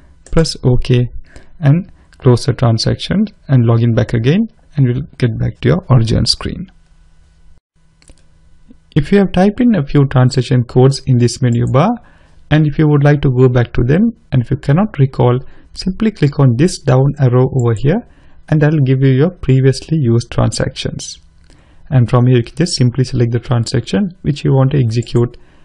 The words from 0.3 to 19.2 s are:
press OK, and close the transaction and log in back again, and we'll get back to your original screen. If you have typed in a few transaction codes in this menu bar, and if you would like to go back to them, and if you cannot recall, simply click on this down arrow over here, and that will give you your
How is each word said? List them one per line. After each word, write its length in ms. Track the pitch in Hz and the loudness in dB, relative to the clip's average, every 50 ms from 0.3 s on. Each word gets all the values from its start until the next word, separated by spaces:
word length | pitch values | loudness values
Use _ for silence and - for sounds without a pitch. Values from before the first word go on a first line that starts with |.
press 240 | - 165 160 - - - - | -2 -2 -2 -2 -4 -4 -2
OK, 440 | 131 123 120 - - 127 123 123 - - - - - - - - - - - | 0 0 2 2 2 0 0 0 -2 -6 -10 -14 -16 -20 -20 -20 -20 -10 -2
and 320 | 165 139 151 175 214 - - - _ _ _ - | 2 2 2 2 0 -6 -14 -20 _ _ _ -2
close 280 | - 131 120 113 - | 2 2 2 2 0
the 80 | - 113 | -2 -2
transaction 720 | - 123 117 113 110 - 120 113 - - - 170 196 220 - - _ _ - | 0 0 0 0 0 -2 -2 -4 -4 -4 -4 -2 -2 -2 -4 -6 _ _ 0
and 180 | 139 127 117 | 0 2 2
log 160 | 117 117 117 | 2 2 2
in 120 | 120 120 113 | 2 0 0
back 200 | 117 117 - - | 0 -2 -2 -2
again, 340 | 113 113 131 160 208 233 - _ _ _ _ - | -2 0 0 0 0 -2 -4 _ _ _ _ -4
and 100 | 143 135 | -2 0
we'll 180 | 120 120 131 - - - - | 0 0 -4 -8 -12 -6 -4
get 200 | 131 117 110 113 | -4 -2 -2 -4
back 200 | 120 117 - - | -6 -6 -6 -4
to 80 | - 120 | -2 0
your 160 | 147 185 - - | 0 0 0 2
original 360 | 131 123 110 107 117 110 - | 2 2 2 2 0 0 0
screen. 440 | - - - - - - - 190 - - _ _ _ _ _ _ _ _ - _ _ _ _ - - - - _ _ _ _ _ _ _ _ _ - - - - _ _ _ _ _ - - - - - - _ _ - | -2 -4 -4 -8 -10 -10 -10 -14 -16 -18 _ _ _ _ _ _ _ _ -20 _ _ _ _ -20 -20 -20 -20 _ _ _ _ _ _ _ _ _ -20 -20 -20 -20 _ _ _ _ _ -20 -20 -20 -20 -20 -20 _ _ -2
If 160 | 156 - - | -2 0 2
you 80 | 202 202 | 2 2
have 120 | 196 185 | 2 0
typed 300 | - 180 190 208 202 - | 0 0 0 0 0 0
in 140 | 247 240 220 | 0 2 2
a 100 | 170 139 | 0 -2
few 200 | - - 147 139 139 | 0 0 0 2 2
transaction 560 | - 131 127 127 - 127 120 - 131 123 117 | 2 2 2 2 2 -2 -2 0 0 -2 -2
codes 360 | - - 127 127 135 135 - - | 0 2 4 4 4 2 0 -2
in 120 | - 127 120 | -2 0 2
this 240 | 120 120 - - | 2 0 0 -2
menu 240 | 131 123 117 117 120 117 | -2 -2 0 0 -2 0
bar, 180 | 117 135 165 220 247 - - - - _ _ _ _ - - - | 0 0 0 0 -2 -4 -10 -18 -20 _ _ _ _ -20 -6 -2
and 160 | 147 156 156 147 | 0 2 2 0
if 100 | 143 - | 0 0
you 100 | 156 147 | 2 2
would 140 | 147 143 143 | 2 4 4
like 180 | 147 147 143 | 4 2 2
to 80 | - 139 | 2 0
go 180 | 123 127 131 123 | 2 4 2 4
back 240 | 120 123 117 - - | 4 2 -2 -2 -2
to 100 | - 123 | -2 0
them, 280 | 120 151 180 233 233 220 _ _ _ | 0 0 0 0 0 -2 _ _ _
and 100 | - 127 | -2 -2
if 100 | 120 - | -2 -2
you 60 | 131 139 | -4 -4
cannot 400 | - - 143 175 214 208 - - | -2 0 0 0 0 -2 0 -2
recall, 420 | 135 135 - - 123 123 123 127 - - - - - - - | -2 0 0 0 0 0 0 -2 -4 -10 -16 -20 -20 -20 -16
simply 380 | - - 185 185 - 220 214 | -10 -8 -8 -6 -4 -4 -4
click 280 | 208 - 151 143 - - | -2 0 -2 -2 0 2
on 180 | 139 131 113 120 | 2 2 2 2
this 220 | 160 180 - - | 0 -2 -2 -4
down 340 | - 139 131 131 135 147 143 - | -2 0 0 2 2 0 0 0
arrow 280 | 135 123 123 127 131 131 - | 0 0 2 2 0 0 -2
over 220 | 131 120 117 113 - | -2 -2 -2 -2 -2
here, 280 | - 139 180 240 - - _ _ - - - - - - | 0 -2 -2 -2 -4 -10 _ _ -20 -20 -20 -20 -6 -2
and 100 | 156 151 | 0 2
that 120 | 147 151 160 | 2 2 2
will 100 | 156 135 | 2 2
give 180 | 131 135 131 | 0 2 2
you 100 | 139 135 | 2 2
your 180 | 131 127 | 2 2